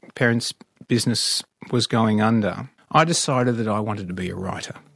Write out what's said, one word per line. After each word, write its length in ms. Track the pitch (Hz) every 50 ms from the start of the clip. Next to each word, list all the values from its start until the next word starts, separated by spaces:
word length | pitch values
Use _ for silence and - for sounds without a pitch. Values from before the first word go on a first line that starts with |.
| - - -
parents' 380 | - 131 117 117 120 - - - _ - _ _ - - -
business 520 | 120 113 - 127 113 - - - - - - _ _ - - -
was 160 | - 120 107
going 320 | - - 113 113 110 107 107
under, 500 | 107 110 113 113 104 95 - 101 123 - _ _ _ -
I 140 | - 151 160
decided 500 | 165 170 - - - 139 127 123 123 120
that 100 | 117 113 110
I 100 | 104 107
wanted 300 | 107 110 104 98 95 90
to 40 | 90
be 160 | 92 90 90
a 60 | 92
writer. 380 | 92 92 95 - - - - - - - - _